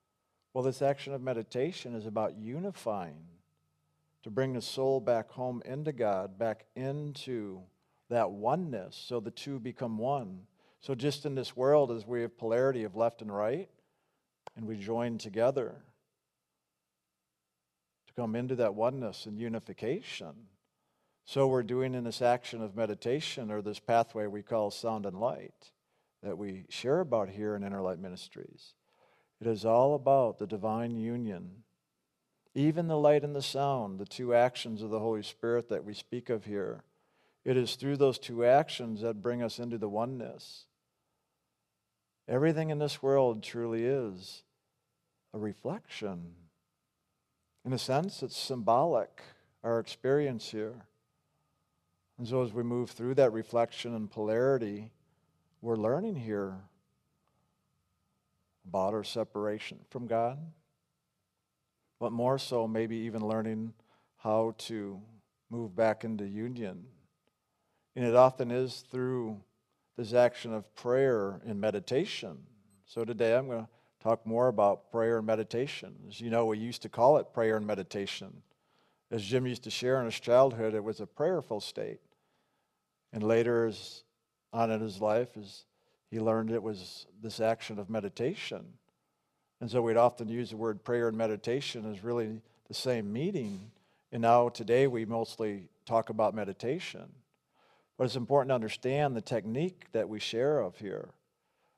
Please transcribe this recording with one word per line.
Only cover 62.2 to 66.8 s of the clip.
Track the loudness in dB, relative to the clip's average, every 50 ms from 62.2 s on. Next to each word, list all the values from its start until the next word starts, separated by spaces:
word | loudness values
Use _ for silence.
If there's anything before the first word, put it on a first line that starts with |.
| 2 2 2
so | 0 0 -2 0 0 0 0
maybe | 0 0 -2 -2 -2
even | -6 -6 -6 -4 -4 -2
learning | -2 0 0 -2 -2 -4 -4 -6 -8 -10 _ _ _ _ _ _ _ _
how | _ -2 0 2 2 2 0 -2 -6
to | -10 -8 -6 -6 -6 -8 -10 -12 -14 -18 -20 -20 _ _ _ _ _ -10
move | -8 -8 -8 -4 0
back | 2 4 4 2 2 -2
into | -6 -6 -4 -6
union. | -6 -6 -6 -6 -6 -6 -6 -6 -8 -8 -10